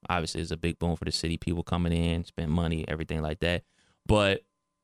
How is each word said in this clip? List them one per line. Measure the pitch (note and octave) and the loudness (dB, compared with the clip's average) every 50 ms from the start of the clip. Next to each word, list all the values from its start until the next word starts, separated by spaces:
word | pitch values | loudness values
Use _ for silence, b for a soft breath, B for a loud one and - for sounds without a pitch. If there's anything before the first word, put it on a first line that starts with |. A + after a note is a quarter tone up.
| - - | -6 -2
Obviously, | F2+ F2 D#2+ - - - | -2 -2 -2 -2 -4 -6
it's | E2+ D#2 | -4 -4
a | E2 D#2+ | -4 -2
big | E2+ E2+ E2 - | -2 -2 -2 0
boom | E2+ F2 E2 | 0 0 0
for | - E2+ | 0 -2
the | D#2+ | -4
city. | - - - E2 E2+ - | -2 -2 0 -2 -2 -2
People | - F#2+ E2+ E2+ | -2 -2 -2 -2
coming | - - F2 F2 F2 E2+ E2+ | -2 -2 0 0 2 2 2
in, | E2+ E2+ E2+ E2 E2+ E2 | 2 2 2 0 -2 -4
spend | - - - E2 D2+ | -6 -6 -6 -2 0
money, | D#2+ F2 E2+ E2 E2 D#2 - | 2 2 2 2 0 -2 -2
everything | - D2+ D#2+ D#2+ - E2 D#2 | -4 -4 -6 -4 -4 -4 -2
like | D#2 D2+ D#2 - | -2 -4 -2 0
that. | E2 E2+ F2 E2 - _ _ _ _ _ _ _ - | 0 0 0 0 -2 _ _ _ _ _ _ _ 2
But | - G#2+ G#2+ G2+ G2 G2 - _ _ _ _ _ _ _ _ | 4 4 6 6 4 2 0 _ _ _ _ _ _ _ _